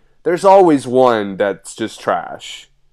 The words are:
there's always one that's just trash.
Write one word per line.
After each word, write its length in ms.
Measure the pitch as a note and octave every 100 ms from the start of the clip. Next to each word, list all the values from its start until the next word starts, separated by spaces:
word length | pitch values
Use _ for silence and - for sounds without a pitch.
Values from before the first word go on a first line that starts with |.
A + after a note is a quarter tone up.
| _ _
there's 200 | D#3 F3
always 420 | G3 G3 F3+ C#3+ B2
one 520 | B2+ B2+ A2 G2+ F#2+
that's 380 | G2+ F#2 - -
just 260 | G#2+ -
trash. 680 | - F2 - - - - - _ _